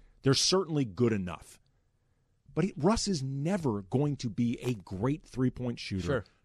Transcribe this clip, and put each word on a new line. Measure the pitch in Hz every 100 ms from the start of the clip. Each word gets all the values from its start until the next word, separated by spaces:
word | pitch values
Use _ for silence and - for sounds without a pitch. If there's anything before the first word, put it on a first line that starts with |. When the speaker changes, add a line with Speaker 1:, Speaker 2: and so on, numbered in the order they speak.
| - _
Speaker 1:
They're | 131
certainly | 135 - 185 160 151
good | 123 87 120
enough. | 107 90 78 - - _ _ _ _ _ _ _ _ -
But | -
he, | 185 -
Russ | 147 226 202
is | 170
never | 135 135 151 202 151 101
going | 98 131 147 135
to | 120
be | 104 120 120
a | 123
great | 113 - 92 123 151
three-point | - - 131 - 123 120
shooter, | - 98
Speaker 2:
Sure. | 87 123 - _